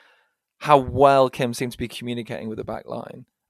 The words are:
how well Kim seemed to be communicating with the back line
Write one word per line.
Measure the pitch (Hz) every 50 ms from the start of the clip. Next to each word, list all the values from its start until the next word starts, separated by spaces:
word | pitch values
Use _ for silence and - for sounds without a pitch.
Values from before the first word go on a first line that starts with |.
| _ _ _ _ _ _ _ _ _ _ _ -
how | - 147 151 139
well | 127 123 123 127 139 139 139 135 131 123
Kim | - - 131 120
seemed | 117 - 131 120
to | - -
be | 123 113
communicating | - - 120 120 120 120 110 - 117 71 110 110
with | 110 110
the | 107
back | 107 113 - -
line | - - 120 - - - 127 127 _ _ _ _